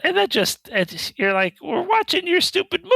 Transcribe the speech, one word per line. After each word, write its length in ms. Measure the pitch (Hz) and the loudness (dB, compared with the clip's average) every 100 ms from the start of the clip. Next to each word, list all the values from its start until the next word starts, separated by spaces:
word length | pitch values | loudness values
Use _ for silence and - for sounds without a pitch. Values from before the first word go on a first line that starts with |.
and 140 | 349 381 | 0 0
that 120 | 403 | 2
just, 380 | 233 185 - - | 2 0 -2 -4
it, 420 | 220 175 165 - - | -2 -2 -4 -10 -2
you're 160 | 196 | 0
like, 240 | 190 185 - | 2 0 -4
We're 240 | - - 359 | -6 -4 0
watching 400 | 440 427 381 349 | 0 2 -2 0
your 140 | 359 | 0
stupid 440 | - 370 392 349 349 | 0 -2 -2 -4 4